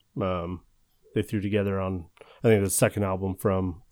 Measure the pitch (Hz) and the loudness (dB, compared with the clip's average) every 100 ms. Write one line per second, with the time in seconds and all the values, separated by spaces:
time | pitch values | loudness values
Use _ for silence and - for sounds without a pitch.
0 | _ - 98 90 85 87 _ _ _ _ | _ -4 -2 -2 -4 -8 _ _ _ _
1 | _ - 104 110 98 104 101 98 95 92 | _ -4 -2 -2 0 0 0 -2 -2 -4
2 | 82 - - - 117 107 98 - 107 104 | -8 -20 -20 -2 4 4 4 2 2 2
3 | 101 95 95 95 110 95 92 85 - | -2 0 -2 -2 0 2 0 -6 -6